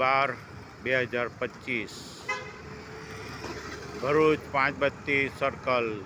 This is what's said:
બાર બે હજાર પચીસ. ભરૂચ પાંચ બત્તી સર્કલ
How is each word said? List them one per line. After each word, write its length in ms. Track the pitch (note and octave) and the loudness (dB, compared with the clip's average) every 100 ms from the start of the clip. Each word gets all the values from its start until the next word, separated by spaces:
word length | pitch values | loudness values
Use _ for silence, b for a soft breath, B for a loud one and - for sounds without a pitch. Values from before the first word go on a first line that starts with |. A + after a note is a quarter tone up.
બાર 280 | C3 C3+ C#3 A#2+ - - - - | 4 6 4 0 -10 -14 -16 -6
બે 100 | A#2+ C3 A#2+ | 0 2 2
હજાર 240 | A#2+ A#2 - | 0 -2 -2
પચીસ. 560 | B2 - - A#2+ G2 - - - - B4+ B4 - - - - - - - - - - - - - - - | -6 -6 -4 -4 -4 -10 -14 -12 -6 -6 -8 -12 -12 -12 -12 -12 -12 -10 -10 -10 -8 -8 -10 -10 -10 -2
ભરૂચ 400 | B2+ D3+ D#3 D3+ - | 4 6 6 6 2
પાંચ 240 | C#3 C3+ C3+ | 2 2 4
બત્તી 540 | C#3 - - C#3 C3+ - | 0 0 2 2 2 0
સર્કલ 500 | C#3 - C3+ B2 A#2 G#2 | -2 0 2 2 2 -2